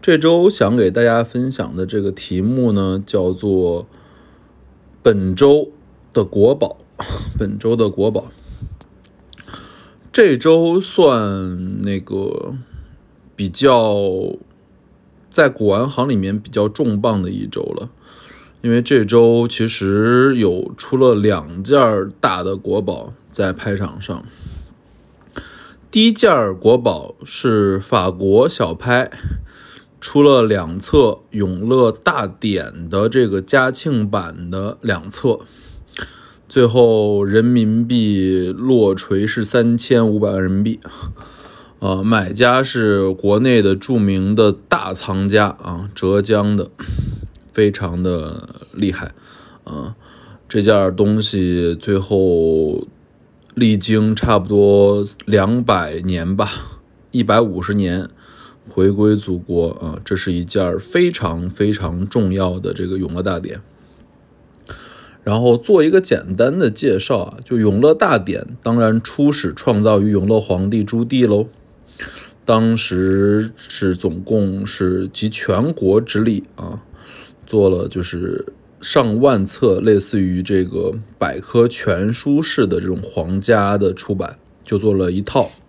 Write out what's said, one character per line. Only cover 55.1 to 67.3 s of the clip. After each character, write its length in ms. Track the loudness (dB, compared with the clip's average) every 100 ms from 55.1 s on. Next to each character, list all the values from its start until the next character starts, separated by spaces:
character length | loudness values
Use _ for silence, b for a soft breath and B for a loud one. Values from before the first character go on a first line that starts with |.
| -10 0
两 380 | 2 2 0
百 360 | 0 0 0 -6
年 340 | -4 -4 -4 -2
吧， 440 | -4 -6 -14 -18 _ _ _
一 100 | -4
百 200 | 2 2
五 200 | 2 -2
十 120 | -4
年 360 | -2 -2 -4 -6 B B B B B -8
回 220 | 2 2
归 260 | 4 2 2
祖 220 | -2 -8
国 320 | -2 -2 -2
啊， 280 | -4 -10 -10
这 120 | -6 -4
是 160 | -2
一 120 | -4
件 200 | -2 -2
儿 160 | -2 -4
非 320 | -8 -2 -2
常 360 | 0 -6 -4 -8
非 240 | -2 -2
常 360 | -2 -4 -6 -4
重 260 | -2 0
要 240 | 0 -2 -2
的 160 | -6
这 140 | -6 -6
个 100 | -6
永 160 | -6
乐 80 | -4
大 180 | -4 -6
典。 220 | -8 -14 -18 _ _ _ -20 _ _ _ _ _ -20 B B B B B
然 160 | -4 2
后 160 | 4 2
做 280 | 4 4
一 60 | 6
个 120 | 4
简 340 | 2 -2 -2 0
单 220 | 0 2
的 140 | 0
介 260 | 0 0 0
绍 220 | 0 -4
啊， 180 | -4